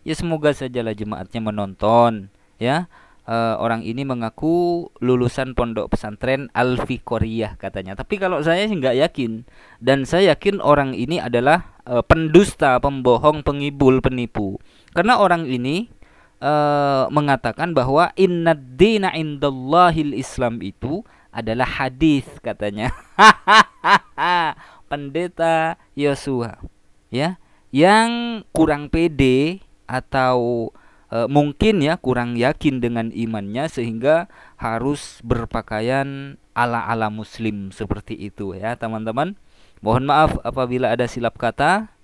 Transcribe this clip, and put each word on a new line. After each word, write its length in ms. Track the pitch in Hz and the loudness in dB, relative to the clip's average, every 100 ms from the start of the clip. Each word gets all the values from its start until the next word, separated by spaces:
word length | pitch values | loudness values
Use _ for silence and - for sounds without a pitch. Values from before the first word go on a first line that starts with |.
Ya 140 | - | -8
semoga 380 | 156 170 160 147 | -6 -4 0 0
sajalah 420 | 139 131 123 113 | 0 -4 -4 -4
jemaatnya 460 | 104 107 107 95 117 | -6 -8 -8 -10 -6
menonton 880 | 110 107 101 92 107 117 117 110 98 _ _ _ | -6 -4 -8 -2 4 6 6 2 -10 _ _ _
ya. 300 | 117 151 180 - _ _ | -2 -2 -4 -16 _ _
Eh, 320 | - 117 113 | -6 -2 -2
orang 320 | 110 113 113 110 | -2 -2 -4 -6
ini 160 | 117 | -8
mengaku 880 | 139 123 113 - 156 170 175 175 170 - | -6 -6 -6 -4 -2 0 0 -2 -6 -4
lulusan 560 | 127 127 123 - 131 | 0 2 2 -2 -6
Pondok 320 | 123 120 110 - | -4 -4 -4 -4
Pesantren 640 | - 107 104 123 135 139 | -6 -6 -6 -2 -2 -2
Al 240 | - 123 127 | 0 0 0
Fikoriah 800 | - 120 - 113 113 113 107 | -4 -8 -4 -4 -2 -4 -6
katanya. 400 | - 98 98 92 | -8 -10 -10 -10
Tapi 240 | 98 131 208 | -12 -8 -4
kalau 240 | 185 170 | -2 -2
saya 240 | 151 170 214 | 0 0 0
sih 80 | |
nggak 220 | 196 131 123 | 0 0 2
yakin. 480 | 160 - 120 110 - - - - | 0 0 -6 -6 -14 -20 -20 -6
Dan 240 | 120 139 | 0 0
saya 320 | 131 165 196 | 2 2 2
yakin 240 | 147 196 196 | 2 0 0
orang 400 | - 147 135 107 | 2 2 2 -4
ini 240 | 123 175 | -4 -4
adalah, 560 | 120 120 127 170 - _ | 0 0 2 2 0 _
eh, 180 | - 123 | -4 -2
pendusta, 760 | - 160 160 160 202 - 147 127 | 2 2 6 6 6 2 2 4
pembohong, 640 | 143 139 127 117 147 156 143 | 2 0 4 4 4 2 -2
pengibul, 560 | 143 143 139 135 131 | -2 -4 4 6 6
penipu. 560 | 127 127 120 - 98 98 - _ _ | 2 -2 -6 -4 -6 -6 -16 _ _
Karena 240 | - 196 | -2 2
orang 320 | 247 196 170 156 | 4 4 2 0
ini, 400 | 127 123 165 233 - - _ _ _ | -4 -2 -4 -6 -14 -20 _ _ _
eh, 680 | 135 151 147 147 143 135 131 | -2 0 2 2 2 2 2
mengatakan 640 | 147 147 135 120 - 165 | 0 2 0 -2 -4 -2
bahwa 400 | 160 127 143 175 | 0 2 2 2
"Innad 600 | - 190 175 165 156 127 | 2 2 2 0 0 -4
dina 400 | 127 202 220 190 | 4 4 4 0
indallahil 960 | 160 156 143 143 131 127 160 180 160 147 | -4 -6 -2 -4 -4 0 6 6 4 -2
Islam" 460 | 120 131 - 123 117 | -4 -8 -4 -4 -2
itu 460 | 90 - 123 170 - _ _ | -10 -8 -6 -6 -8 _ _
adalah 380 | 117 110 113 127 | -10 -6 -2 -4
hadis 580 | - 131 127 160 143 - - | -4 -6 0 2 2 -2 -12
katanya. 500 | 117 107 104 101 123 - - | -10 -6 -6 -4 -6 -6 -12
<laughs> 960 | - 214 - - 320 - _ 165 202 - - 160 180 160 - - - | 6 8 8 4 6 6 _ 2 2 2 -4 0 0 0 -6 -16 -20
Pendeta 960 | - 147 143 147 180 175 165 160 160 170 _ | -10 -10 -6 -6 -6 -2 0 2 0 -6 _
Yosua 640 | - 143 139 - 131 117 113 - _ _ _ _ | -2 -2 -2 -4 -4 -4 -10 -18 _ _ _ _
ya, 300 | 117 156 185 _ _ _ | -4 -4 -4 _ _ _
yang 720 | 135 175 214 226 240 240 226 - | 4 6 6 4 -2 -6 -8 -8
kurang 400 | - 156 147 147 | 0 2 0 -2
pede 720 | 165 170 143 135 127 151 190 - _ - | 0 0 2 2 4 0 -4 -14 _ -8
atau, 840 | 127 - 139 127 127 120 120 113 - _ _ _ | -8 -4 -2 0 0 0 -4 -6 -10 _ _ _
eh, 180 | 113 117 | -4 2
mungkin 520 | 143 147 143 214 208 | 2 0 0 2 2
ya 140 | 143 175 | 0 -2
kurang 380 | 127 123 120 | -2 -2 -2
yakin 440 | 120 123 156 151 131 | 0 -2 0 -2 -2
dengan 320 | 120 117 113 | -4 -4 -6
imannya 560 | 101 113 110 101 113 160 | -6 -6 -6 -6 -6 -6
sehingga 600 | - 120 113 131 160 180 - - | -6 -8 -2 0 0 -2 -16 -20
harus 640 | _ 113 113 127 147 - - | _ -6 -4 -4 -6 -10 -18
berpakaian 1120 | 117 117 113 120 - 107 117 135 139 139 139 139 _ | -4 -4 -4 -8 -6 -4 -2 -2 -4 -8 -14 -18 _
ala-ala 560 | 117 120 117 95 113 110 | -2 -2 -2 -4 -2 -4
muslim 600 | 107 107 - 113 104 98 | -6 -12 -6 -6 -6 -10
seperti 440 | - 101 104 - 113 | -10 -6 -6 -8 -12
itu 380 | 101 - 98 | -12 -10 -10
ya 200 | 92 107 | -8 -8
teman-teman. 640 | 120 113 110 110 117 165 202 _ _ - - | -6 -6 -6 -6 -4 -4 -6 _ _ -20 -10
Mohon 240 | 104 120 139 | -2 0 2
maaf 260 | 147 156 - | 4 4 2
apabila 480 | 117 123 123 123 123 | -6 -4 -2 0 0
ada 160 | 117 120 | 0 -2
silap 280 | - 117 - | -2 -4 -2
kata. 520 | 117 - 143 196 220 _ | -6 0 0 0 -2 _